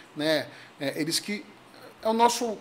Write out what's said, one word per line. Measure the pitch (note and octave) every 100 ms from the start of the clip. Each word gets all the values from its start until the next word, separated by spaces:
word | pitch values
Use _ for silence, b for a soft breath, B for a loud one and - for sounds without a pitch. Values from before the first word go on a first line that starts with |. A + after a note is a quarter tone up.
| B
né? | D3 D3+ D3+ B2 B B B
É, | C#3 D#3+
eles | D3+ D#3+
que | - G#3 - - - - - -
é | A3
o |
nosso | A3+ A#3 A#3 A#3+ G3